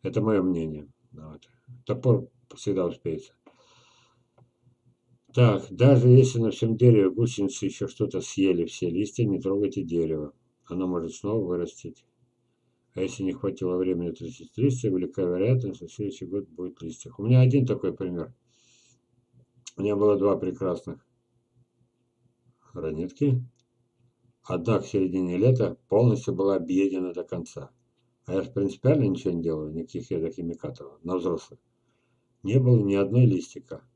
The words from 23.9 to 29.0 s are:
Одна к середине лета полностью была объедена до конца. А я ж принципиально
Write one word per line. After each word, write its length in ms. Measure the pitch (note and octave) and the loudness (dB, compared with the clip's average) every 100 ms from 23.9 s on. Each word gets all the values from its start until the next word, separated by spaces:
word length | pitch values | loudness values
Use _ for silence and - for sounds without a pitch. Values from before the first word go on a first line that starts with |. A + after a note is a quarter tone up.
| _ _ _ _ _ | _ _ _ _ _
Одна 380 | - F2+ F2+ G#2 | -8 -6 0 -2
к 80 | - | 0
середине 500 | G2+ F2+ F#2 F2+ F2+ | -2 -2 -2 -4 2
лета 400 | A#2 B2+ G2 - _ | 4 4 0 -4 _
полностью 440 | G2+ A#2+ G#2 - | 2 4 2 -2
была 220 | F2+ G2 F#2+ | -2 0 0
объедена 580 | E2 F#2 G2 F#2 F2+ | 0 0 0 -2 -6
до 100 | F2 | -8
конца. 460 | E2 F2 E2 - C2+ _ _ _ _ _ - | -8 -10 -10 -14 -18 _ _ _ _ _ -6
А 80 | |
я 80 | F#2 | -6
ж 100 | - | -4
принципиально 520 | - G2 - C3 D#3 | -4 -4 0 2 2